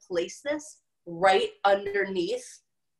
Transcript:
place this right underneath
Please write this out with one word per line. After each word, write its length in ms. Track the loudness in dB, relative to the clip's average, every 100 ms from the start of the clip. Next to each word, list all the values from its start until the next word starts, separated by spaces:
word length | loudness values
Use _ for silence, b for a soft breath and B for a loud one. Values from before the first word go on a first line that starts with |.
| -6
place 320 | -4 -4 -6
this 360 | -6 -6 -6 -20 _ _ -14
right 440 | 2 4 4 2 0 2
underneath 960 | 2 0 -4 -2 -2 -2 -4 -8 -20 _ _ _ _